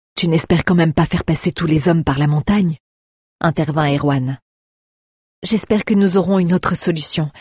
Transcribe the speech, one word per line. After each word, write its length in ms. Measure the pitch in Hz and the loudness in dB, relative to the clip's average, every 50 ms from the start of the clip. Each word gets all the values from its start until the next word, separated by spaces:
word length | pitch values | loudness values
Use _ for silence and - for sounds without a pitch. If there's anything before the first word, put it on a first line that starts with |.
| _ _ - - | _ _ -8 -4
Tu 100 | - 170 | -2 0
n'espères 380 | 160 170 - - 190 160 - | 0 0 2 2 0 2 2
quand 80 | - 180 | 2 2
même 220 | 175 165 160 147 | 2 2 2 2
pas 100 | - 160 | 0 0
faire 180 | - - 175 - | 0 -2 -4 -2
passer 280 | - 160 - - 175 | -2 -4 -2 -2 -4
tous 160 | - - 170 156 | -4 -2 -2 0
les 200 | 156 156 135 180 | 0 0 2 2
hommes 160 | 170 165 147 | 0 0 0
par 140 | 151 135 139 | -2 0 0
la 80 | 147 | 0
montagne ? 520 | 147 147 151 - - 208 208 185 170 160 - _ _ _ _ _ _ _ _ _ _ _ - | 0 0 0 0 0 2 2 2 0 -2 -4 _ _ _ _ _ _ _ _ _ _ _ -4
Intervint 560 | - 165 - - 156 151 143 160 151 143 143 | -4 -2 0 0 -2 -2 0 0 0 0 0
Erwan. 440 | 143 143 143 139 135 131 131 135 - _ _ _ _ _ _ _ _ _ _ _ _ _ _ _ _ _ _ _ - - | 0 0 0 0 0 -2 -4 -6 -8 _ _ _ _ _ _ _ _ _ _ _ _ _ _ _ _ _ _ _ -10 -6
J'espère 420 | 180 226 202 - - 214 214 - | -2 -2 -2 0 0 -2 -2 0
que 80 | - 226 | 0 2
nous 240 | 202 196 190 170 196 | 2 2 2 2 2
aurons 220 | 170 180 196 190 | 0 2 2 0
une 160 | 180 170 180 | 2 2 0
autre 200 | 180 - - 185 | 0 0 0 -2
solution, 540 | - - 180 170 160 147 - - - 156 143 - - | -2 -2 -4 -4 -4 -4 -8 -6 -6 -6 -6 -8 -14